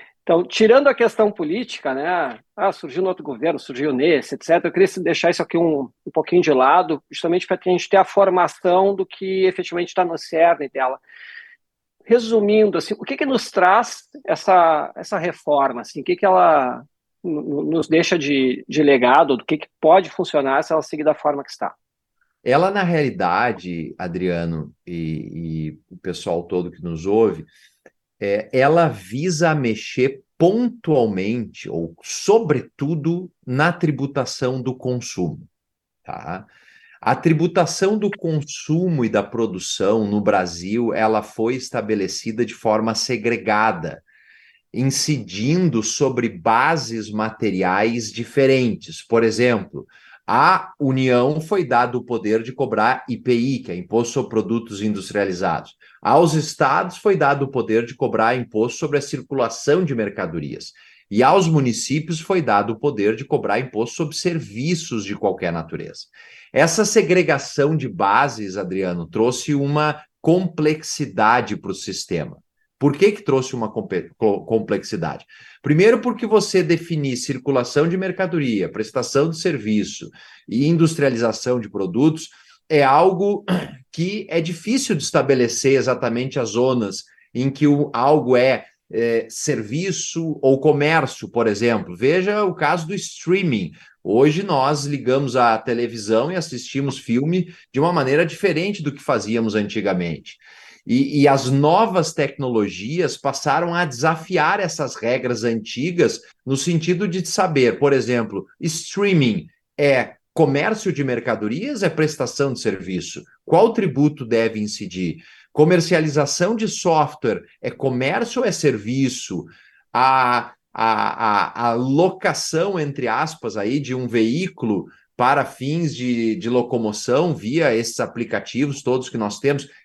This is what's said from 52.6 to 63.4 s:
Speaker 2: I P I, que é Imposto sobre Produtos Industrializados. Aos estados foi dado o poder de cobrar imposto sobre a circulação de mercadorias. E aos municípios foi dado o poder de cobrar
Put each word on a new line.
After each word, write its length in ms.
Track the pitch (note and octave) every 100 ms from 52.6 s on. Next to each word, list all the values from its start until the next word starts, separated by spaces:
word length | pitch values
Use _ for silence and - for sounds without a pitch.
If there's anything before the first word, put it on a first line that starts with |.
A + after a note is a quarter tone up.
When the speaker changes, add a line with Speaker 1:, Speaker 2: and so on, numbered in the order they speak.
| C3+ G#2+ A2+ C3 -
Speaker 2:
I 80 | A2+
P 160 | B2
I, 260 | A#2+ B2+ B2
que 100 | -
é 60 | F2+
Imposto 380 | F2 A2 A#2
sobre 160 | C#3 A2
Produtos 520 | A2+ F#2 A2+ A2+ G2+
Industrializados. 920 | G#2+ G2 F#2 G#2 G2 F2 F#2 D2 - _ _ _
Aos 320 | - C3+ E3+
estados 640 | D3+ D3 - C#3 D#3+ F#3 -
foi 200 | G#3+ F#3
dado 280 | C#3+ C#3
o 40 | C3+
poder 380 | B2+ A2 A2 A#2
de 80 |
cobrar 400 | - B2 G#2+ A2+
imposto 420 | B2+ A2+ G#2+ A#2+ -
sobre 220 | D3+ C#3
a 40 |
circulação 800 | - C3 A#2+ C3+ A2+ - - E3
de 100 | E3+
mercadorias. 800 | A#2+ G2+ G2+ F2+ E2 D2 - - - _ _ _
E 120 | G#2
aos 260 | C3 F#3+ E3
municípios 720 | D#3 B2+ G#2+ - D3 D#3 D#3+
foi 220 | - F#3
dado 300 | C3 G#2 G#2
o 40 | A2
poder 380 | D3 G#2+ G2+ A2
de 80 |
cobrar 340 | C3+ C#3